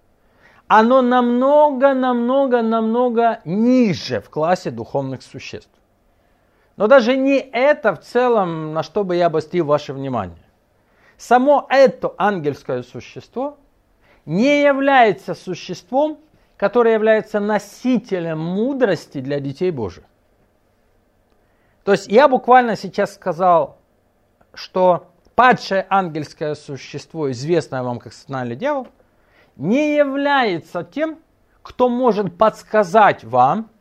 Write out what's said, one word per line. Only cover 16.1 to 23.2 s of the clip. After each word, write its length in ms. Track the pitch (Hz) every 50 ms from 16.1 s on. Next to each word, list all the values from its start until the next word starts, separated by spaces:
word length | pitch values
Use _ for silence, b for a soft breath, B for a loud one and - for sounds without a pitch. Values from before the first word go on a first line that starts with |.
| 302 - _ _ _ _ _ _ _
которое 360 | - 196 196 202 240 226 226 226
является 460 | 214 214 220 220 214 214 - - 208
носителем 1000 | 202 208 214 202 - - - - - 247 254 214 - - 190 175 165 165 160 156
мудрости 800 | 160 170 185 202 226 269 285 254 262 202 165 143 - _ - 143
для 200 | 127 135 143 143
детей 320 | 135 143 139 - 185 185
Божьих. 320 | 160 127 107 90 - - _ _ _ _ _ _ _ _ _ _ _ _ _ _ _ _ _ _ _ _ _ _ _ _ _ _ _ _ _ _ _ _ _ _ _ _ -
То 100 | 196 196
есть 140 | - -
я 200 | - 190 240 294
буквально 480 | 277 262 226 - 240 247 254 247 233 196
сейчас 400 | - - 185 - 208 180 - -
сказал, 640 | _